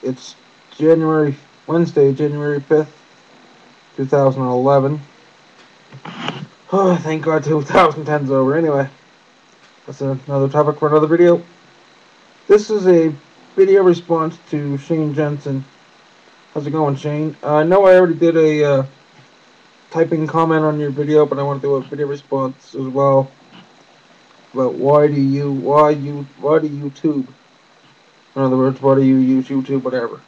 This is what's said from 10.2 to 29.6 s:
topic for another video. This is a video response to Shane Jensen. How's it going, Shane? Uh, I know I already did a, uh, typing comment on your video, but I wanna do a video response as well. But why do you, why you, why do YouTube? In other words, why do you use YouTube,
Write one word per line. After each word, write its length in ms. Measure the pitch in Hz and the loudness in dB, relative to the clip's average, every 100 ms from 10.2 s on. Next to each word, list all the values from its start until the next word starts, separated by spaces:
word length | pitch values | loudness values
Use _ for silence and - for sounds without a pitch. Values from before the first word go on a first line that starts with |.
| - 139 135 | -6 -2 -2
topic 320 | 147 147 151 | 0 0 0
for 80 | 151 | 2
another 200 | 151 151 | 2 2
video. 360 | 165 175 170 - _ _ _ _ _ _ _ _ _ _ | 4 4 4 -2 _ _ _ _ _ _ _ _ _ _
This 220 | 208 208 | 2 2
is 180 | 214 185 | -2 2
a 260 | 175 160 143 _ _ _ - | 4 2 -4 _ _ _ 0
video 260 | 190 196 | 4 4
response 540 | 185 170 - 170 160 165 _ | 4 2 0 -2 -2 -6 _
to 260 | 151 143 139 | -8 -6 -8
Shane 360 | - 165 151 | -6 -4 -4
Jensen. 520 | 139 147 147 143 135 131 _ _ _ _ _ _ _ _ | -4 -4 -4 -6 -8 -8 _ _ _ _ _ _ _ _
How's 120 | - 143 | -10 -6
it 40 | |
going, 240 | 151 151 135 | -2 -2 -2
Shane? 400 | 151 147 156 - | -6 -6 -6 -8
Uh, 120 | - 151 | -2 0
I 80 | |
know 220 | 165 190 196 | 2 4 6
I 120 | 185 | 6
already 180 | 185 165 | 4 2
did 220 | 170 165 | 2 4
a, 260 | 156 151 | 2 2
uh, 220 | 147 139 135 _ _ _ _ _ _ _ _ _ _ | 2 0 -2 _ _ _ _ _ _ _ _ _ _
typing 340 | 160 165 165 156 | -2 -2 0 -2
comment 380 | 147 160 160 | -2 0 2
on 160 | 156 151 | 0 -2
your 100 | 147 | -4
video, 360 | 135 147 151 147 | -4 0 2 2
but 120 | 139 | 0
I 60 | |
wanna 160 | 139 139 | -4 -4
do 160 | 139 139 | -2 -4
a 60 | |
video 260 | 131 139 143 | -4 -8 -6
response 680 | 143 - 135 131 131 _ - | -8 -6 -6 -6 -8 _ -12
as 120 | 131 | -8
well. 420 | 131 139 135 135 _ _ - - _ _ _ _ _ _ _ _ | -2 2 2 0 _ _ -20 -20 _ _ _ _ _ _ _ _
But 200 | 127 131 - | -4 -4 -2
why 320 | 135 147 151 | 2 4 4
do 120 | 143 | 2
you, 320 | 135 139 143 | 0 0 -2
why 380 | 135 127 143 151 | -4 0 2 4
you, 360 | 151 139 143 143 _ | 2 -4 -10 -12 _
why 200 | 143 156 | 0 0
do 100 | 151 | 0
YouTube? 580 | 143 147 139 165 143 127 - _ _ _ _ _ _ _ _ _ - | -8 -10 -6 -4 -4 -6 -12 _ _ _ _ _ _ _ _ _ -4
In 60 | |
other 140 | 135 131 | -2 0
words, 260 | 131 135 | 0 0
why 140 | 135 135 | 2 2
do 60 | |
you 160 | 135 131 | 4 2
use 320 | 127 131 131 | 2 0 -2
YouTube, 340 | 139 | -6